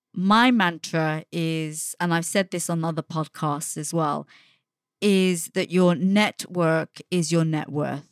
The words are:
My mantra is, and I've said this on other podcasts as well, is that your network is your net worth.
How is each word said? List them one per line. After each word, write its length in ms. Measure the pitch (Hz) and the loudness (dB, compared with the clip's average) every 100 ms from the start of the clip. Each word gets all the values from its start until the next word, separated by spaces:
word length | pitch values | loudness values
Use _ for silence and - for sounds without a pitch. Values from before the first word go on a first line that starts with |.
| _ | _
My 380 | - 185 214 247 | -2 4 6 6
mantra 760 | 240 180 165 - 165 156 156 - | 4 2 -2 -4 -2 -2 -4 -6
is, 640 | 170 165 160 156 156 - - | -4 -2 -2 -6 -8 -10 -4
and 140 | 175 | 0
I've 120 | 165 170 | 0 0
said 260 | 202 190 | -2 -2
this 180 | 175 - | -4 -4
on 160 | 170 160 | -4 -2
other 160 | 156 | -4
podcasts 760 | - 160 156 - 156 147 - - | -6 -6 -6 -6 -4 -4 -6 -8
as 160 | 151 | -4
well, 360 | 165 156 147 147 _ _ _ _ _ _ - | -2 -2 -2 -8 _ _ _ _ _ _ -2
is 460 | 208 190 185 170 - 185 | 2 4 4 0 -4 -6
that 160 | - | 0
your 240 | 175 180 160 | 4 4 4
network 1080 | 190 202 214 - - 175 165 160 - - - | 2 2 2 -2 -8 0 2 2 -2 -12 -4
is 220 | 180 156 | -2 0
your 120 | 165 | 2
net 280 | 160 156 151 | 2 -2 -4
worth. 320 | 143 135 135 - | -4 -4 -6 -12